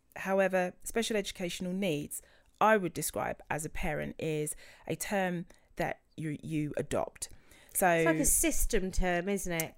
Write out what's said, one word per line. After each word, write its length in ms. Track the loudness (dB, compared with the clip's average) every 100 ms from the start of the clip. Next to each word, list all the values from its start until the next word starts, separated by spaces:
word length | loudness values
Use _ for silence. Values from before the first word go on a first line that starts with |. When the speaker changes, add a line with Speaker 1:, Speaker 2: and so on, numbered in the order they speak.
| _ -8
Speaker 1:
However, 580 | 0 2 4 2 0 -4
special 320 | -6 -2 0 -2
educational 560 | -2 -4 -6 -4 -4
needs, 480 | -2 0 -2 -4 -12 -14 _ _ 2
I 160 | 4 6
would 160 | 2
describe 480 | -4 -4 -2 -4 -4 -6
as 160 | -6
a 60 | -4
parent, 440 | -4 -2 -2 -6 -6
is 360 | -4 -2 -4 -8 -16 -12 -8
a 80 |
term 520 | -6 -2 -2 0 -2 -8 -16 _ -6
that 240 | -6 -6 _ -8
you, 180 | -6 -6
you 320 | -4 -2 -2 -4
adopt. 540 | -2 -2 -2 -6 -14 -14 -20 -20 -10
So 140 | 2 4
Speaker 2:
It's 180 | 4 4
like 120 | 4
a 60 |
system 640 | 4 2 4 2 4 2 2
term, 380 | 2 2 2 0
isn't 240 | -2 -2
it? 220 | -2 -2